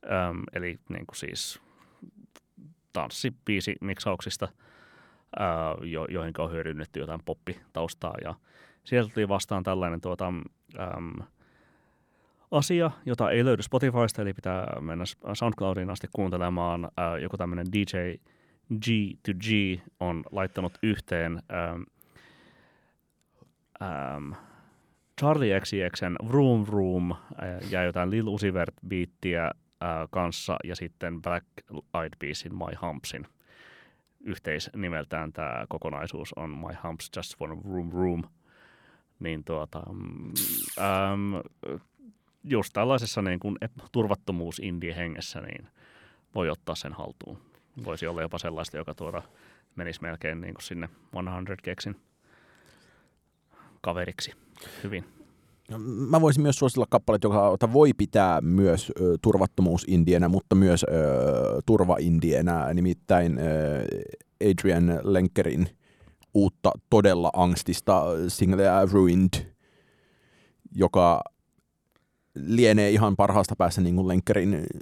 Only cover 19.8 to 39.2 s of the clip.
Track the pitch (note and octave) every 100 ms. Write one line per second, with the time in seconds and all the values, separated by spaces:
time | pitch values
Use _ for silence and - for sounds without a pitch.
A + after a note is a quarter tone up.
19.8 | - _ F2+ E2 - G2 F#2+ - F2+ -
20.8 | A2+ G2+ - F2 E2 E2 - F2+ E2+ E2+
21.8 | - _ _ _ _ _ _ _ _ _
22.8 | _ _ _ _ _ _ _ _ _ -
23.8 | G2 D#2 C2+ D2 C#2+ F2+ - _ _ _
24.8 | _ _ _ - C#3+ D#3 B2 G2 - G2+
25.8 | F2+ - F2+ F2 A2+ C3+ C3+ A#2+ G#2 G#2
26.8 | F#2+ F2+ F2 E2+ - - F#2 F2+ F#2 F#2
27.8 | F2+ F2 F2+ G#2+ A2 G2+ G2+ F2+ E2 -
28.8 | F2+ F#2 F2 _ F#2+ E2+ E2 - _ _
29.8 | F2 D#2+ D#2+ F#2 F2 - - F2+ - F2
30.8 | E2+ _ F2 E2+ E2 F2 - - _ D2+
31.8 | - E2+ D#2+ - D2 D2+ E2 F#2 E2+ E2
32.8 | F2 D2 - - D2 _ _ _ - -
33.8 | _ _ _ _ - G2 - D2+ - -
34.8 | F#2+ E2 D#2+ D#2+ D#2+ D#2+ D#2 A#1+ - D#2+
35.8 | - C#2+ D#2+ D#2 D2+ - D#2+ D2 E2+ F2
36.8 | F2 E2 - - F2 - D#2 E2 F#2+ F#2
37.8 | E2+ F2 F#2 E2+ E2 _ _ _ _ _
38.8 | _ _ _ _